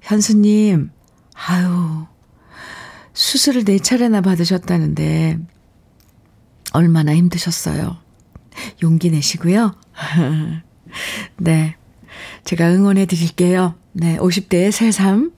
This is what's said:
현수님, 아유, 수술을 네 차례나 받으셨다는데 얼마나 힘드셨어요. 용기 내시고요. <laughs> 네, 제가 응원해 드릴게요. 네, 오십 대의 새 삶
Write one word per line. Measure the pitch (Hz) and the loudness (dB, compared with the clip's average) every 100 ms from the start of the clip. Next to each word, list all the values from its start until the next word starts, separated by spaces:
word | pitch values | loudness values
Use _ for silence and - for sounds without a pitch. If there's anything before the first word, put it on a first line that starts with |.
현수님, | - 214 208 214 208 208 214 170 - _ _ _ _ | -2 -2 2 4 4 4 4 2 -2 _ _ _ _
아유, | - - 180 180 175 170 156 160 _ _ _ _ - - - - - - | -16 -4 -2 0 -2 -2 -6 -10 _ _ _ _ -20 -20 -20 -20 -20 -18
수술을 | - - 269 - 247 | -6 -4 0 0 0
네 | 208 196 | 2 0
차례나 | - 254 240 208 | 2 0 2 2
받으셨다는데 | 185 180 175 185 - 175 156 151 156 160 160 160 165 _ _ _ _ _ _ _ _ _ _ _ - | 2 0 0 -2 0 0 0 -2 -2 0 0 -2 -8 _ _ _ _ _ _ _ _ _ _ _ -6
얼마나 | 151 170 165 151 | 2 2 4 2
힘드셨어요. | 156 175 175 170 170 - 151 180 175 _ _ _ - _ - - - | 2 2 0 -6 -6 -6 -4 -6 -8 _ _ _ -20 _ -18 -18 -4
용기 | 165 165 175 | 0 2 2
내시고요. | 156 143 170 170 196 220 - _ | 0 -2 -2 0 2 0 -4 _
<laughs> | - 151 156 139 156 156 160 - _ - - - - 208 - | -14 -4 0 0 -2 -4 -8 -12 _ -20 -14 -12 -12 -14 -6
네, | 170 160 156 160 _ _ - - - - | 0 0 0 -6 _ _ -20 -20 -20 -18
제가 | - 170 170 | -8 0 2
응원해 | 185 202 196 190 | 4 4 2 2
드릴게요. | 170 165 - 175 185 180 170 _ | 0 -2 0 0 2 0 -4 _
네, | 185 170 160 | -4 -2 0
오십 | 185 175 - | 0 -2 -2
대의 | 175 190 | 0 0
새 | 208 226 | 2 0
삶 | 196 190 202 320 | 2 2 2 0